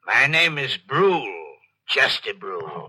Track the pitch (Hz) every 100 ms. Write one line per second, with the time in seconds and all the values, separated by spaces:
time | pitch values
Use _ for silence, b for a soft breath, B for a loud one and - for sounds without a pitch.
0 | - 110 135 160 165 151 135 135 _ 143
1 | 196 175 117 87 78 65 _ _ - -
2 | 131 - - 101 95 90 80 85